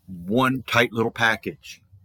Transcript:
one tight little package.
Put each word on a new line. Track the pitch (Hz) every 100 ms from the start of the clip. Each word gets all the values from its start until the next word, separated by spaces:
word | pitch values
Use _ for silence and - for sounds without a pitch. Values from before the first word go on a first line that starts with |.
| -
one | 92 87 113 131 131 -
tight | 117 120
little | 110 113
package. | - 117 107 - 78 - - _ -